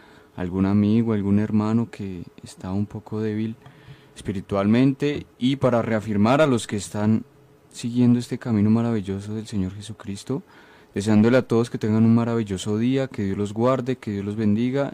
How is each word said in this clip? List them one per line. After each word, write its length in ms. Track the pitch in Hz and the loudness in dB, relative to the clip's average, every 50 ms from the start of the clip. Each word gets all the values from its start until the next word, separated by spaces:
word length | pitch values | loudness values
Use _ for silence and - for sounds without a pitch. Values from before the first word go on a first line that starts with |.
| - - - - - _ - | -20 -20 -20 -20 -20 _ -10
algún 300 | - 90 87 87 95 95 | -8 -6 -4 -2 0 0
amigo, 480 | 95 101 104 104 104 110 117 117 113 110 | 2 4 4 4 4 4 2 2 2 0
algún 260 | 104 98 98 101 104 | 0 0 2 2 2
hermano 500 | 107 104 104 107 107 107 110 117 117 110 | 2 2 0 0 0 2 0 0 -2 -2
que 320 | - - 104 98 92 87 - - - - - | -6 -12 -10 -10 -10 -12 -14 -16 -18 -20 -20
está 260 | - - - - 92 | -20 -18 -12 -8 -6
un 160 | 92 101 104 | -4 -4 -4
poco 340 | 101 - 110 - - 110 107 | -4 -6 -12 -12 -10 -8 -6
débil 360 | 110 110 107 107 110 110 117 - - - - - - - - - - - - | -4 -4 -4 -4 -4 -6 -8 -10 -16 -20 -20 -20 -20 -20 -20 -20 -20 -20 -20
espiritualmente, 1120 | - - - 95 98 90 - 101 98 98 104 110 120 131 139 135 - 143 147 147 147 - - _ | -14 -8 -8 -6 -6 -6 -4 -2 0 2 4 4 4 4 2 2 0 -2 -4 -4 -4 -8 -12 _
y 200 | - 120 127 139 | -4 -2 -2 0
para 260 | 135 - 127 117 117 107 | 2 0 2 2 2 0
reafirmar 580 | - 113 107 98 110 104 101 104 113 131 143 | 0 -2 -2 -2 -2 0 2 4 4 4 4
a 60 | 156 | 4
los 220 | 147 123 113 - - | 4 2 0 -2 -4
que 80 | - | -6
están 480 | 104 98 - - 104 107 107 110 110 - - _ - - _ _ _ _ _ | -6 -6 -6 -6 -2 0 2 2 2 0 -6 _ -20 -20 _ _ _ _ _
siguiendo 500 | - - - 117 117 123 123 120 120 123 | -16 -10 -8 -4 0 2 4 4 4 2
este 180 | 120 - 131 120 | 0 -4 -8 -8
camino 320 | - 123 113 104 101 107 | -4 -2 0 2 4 4
maravilloso 640 | 110 117 117 117 117 107 92 98 98 98 101 104 107 | 4 2 2 0 -2 -2 -4 -4 -6 -8 -8 -8 -10
del 140 | 110 107 - | -10 -10 -8
Señor 260 | 117 101 92 92 98 | -6 -4 -4 -4 -6
Jesucristo, 720 | 104 101 107 107 - - 101 98 101 - - 127 170 - _ - - - - - - - _ - | -10 -14 -14 -16 -14 -12 -12 -12 -10 -8 -8 -8 -8 -8 _ -20 -20 -20 -20 -20 -20 -18 _ -6
deseándole 440 | 101 98 110 110 104 107 117 123 131 | -4 0 2 4 6 6 6 6 4
a 100 | - - | 2 2
todos 220 | 120 113 120 120 | 2 0 0 0
que 80 | - 120 | -4 -6
tengan 260 | - 110 107 110 113 | -2 0 2 4 6
un 100 | 113 113 | 6 6
maravilloso 640 | 117 117 117 117 117 110 101 98 90 - 107 104 | 4 2 0 -2 -2 -2 -2 -4 -6 -4 -2 -2
día, 320 | 107 117 123 131 135 135 127 | 0 0 0 0 0 -2 -4
que 140 | - - 101 | -4 -4 -4
Dios 160 | 95 95 95 | -2 -2 -2
los 160 | 104 101 104 | -4 -4 -2
guarde, 420 | 110 117 127 131 123 117 127 127 | 0 0 0 2 0 0 -4 -4
que 140 | - - 113 | -6 -6 -8
Dios 160 | 101 101 98 | -6 -6 -6
los 100 | 101 104 | -6 -4
bendiga. 560 | 110 113 104 104 110 120 127 127 139 139 - | -2 0 0 2 2 0 -2 -2 -2 -4 -4